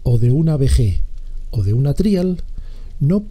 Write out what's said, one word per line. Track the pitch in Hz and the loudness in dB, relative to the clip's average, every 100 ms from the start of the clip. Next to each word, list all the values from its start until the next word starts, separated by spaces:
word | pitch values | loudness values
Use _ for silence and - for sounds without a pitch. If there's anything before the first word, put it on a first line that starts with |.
o | - 120 | 2 2
de | 120 | 4
una | 135 160 147 | 2 2 2
V | 139 | 2
G | - 113 90 - - - - - | 4 2 2 0 -2 -8 -8 -6
o | 113 | -2
de | 95 | 0
una | 117 143 | 0 0
trial, | 143 202 190 185 180 - - - - - - | 2 2 2 0 -4 -6 -8 -10 -12 -12 -2
no | 143 202 208 | 0 0 -2